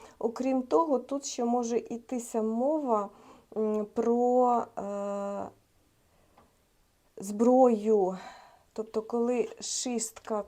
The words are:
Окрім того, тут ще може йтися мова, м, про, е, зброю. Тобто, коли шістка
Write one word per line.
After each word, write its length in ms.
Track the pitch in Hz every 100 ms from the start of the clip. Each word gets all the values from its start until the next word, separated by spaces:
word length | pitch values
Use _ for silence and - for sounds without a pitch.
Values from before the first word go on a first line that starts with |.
| - -
Окрім 400 | 233 233 262 262
того, 360 | 254 311 330 247
тут 260 | 240 277
ще 200 | - -
може 340 | 240 247 233 233
йтися 640 | - 233 - 254 233 226
мова, 640 | 220 226 262 311 277 214 202 - - - _ 214
м, 300 | 214 214 208
про, 720 | 233 226 240 247 247 247 240 - -
е, 680 | 196 202 202 202 202 202 196 - _ _ _ _ _ _ _ _ _ _ _ _ _ _ _ -
зброю. 1000 | 196 208 240 254 254 220 214 214 185 185 - - - - _
Тобто, 300 | - 220 220
коли 460 | 220 240 240 247 226 -
шістка 840 | 208 - 254 233 - - - 214